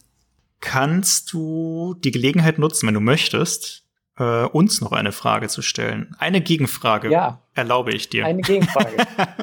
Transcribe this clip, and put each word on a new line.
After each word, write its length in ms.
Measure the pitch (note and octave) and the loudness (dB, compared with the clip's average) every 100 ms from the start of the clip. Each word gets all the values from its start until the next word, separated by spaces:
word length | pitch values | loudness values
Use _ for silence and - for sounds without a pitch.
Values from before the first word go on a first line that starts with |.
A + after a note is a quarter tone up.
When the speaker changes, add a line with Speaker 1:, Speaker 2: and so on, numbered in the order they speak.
| _ _ _ _ _ - | _ _ _ _ _ -12
Speaker 1:
kannst 680 | - C3 C#3+ F3 G3 - - | -4 -2 0 2 2 -2 -2
du 600 | E3 D#3 D#3+ E3 E3 F3+ F3+ | -6 -4 -4 -4 -4 -6 -2
die 80 | C3+ | -2
Gelegenheit 460 | A#2+ C3 E3+ D#3+ D3+ | 2 2 4 4 2
nutzen, 280 | D3+ - A2 | 0 0 0
wenn 60 | |
du 60 | G#2+ | 2
möchtest, 840 | A2 D#3+ - A2 E3 - - - _ _ _ - | 2 2 2 0 -2 -4 -8 -16 _ _ _ -4
äh, 260 | A#2+ A#2 | 0 0
uns 380 | A#2+ D3+ G#3 - | 0 4 2 2
noch 100 | A2 | -2
eine 200 | A2+ G#2 | -2 -2
Frage 340 | - A#2 A2 A2 | -2 0 0 -2
zu 140 | - | -6
stellen. 520 | - - A2+ A2 - - | -6 -4 -4 -4 -8 -6
Eine 220 | D#3+ F#3+ | 0 0
Gegenfrage 680 | D#3+ D#3+ C3 - A#2+ G#2+ A2+ | 2 0 0 0 0 0 2
Speaker 2:
Ja. 320 | D#3+ C3+ A#2+ _ | 2 0 -6 _
Speaker 1:
erlaube 400 | C#3 A#2+ B2 A2+ | -4 0 0 2
ich 160 | A2 - | -4 -2
dir. 160 | A2+ D#3+ | -2 0
Speaker 2:
Eine 160 | F3+ | 0
Gegenfrage. 540 | F#3 G3 F3 - G#3 - | 2 2 2 2 0 0
Speaker 1:
<laughs> 80 | - - F#3 - | -2 0 -4 -4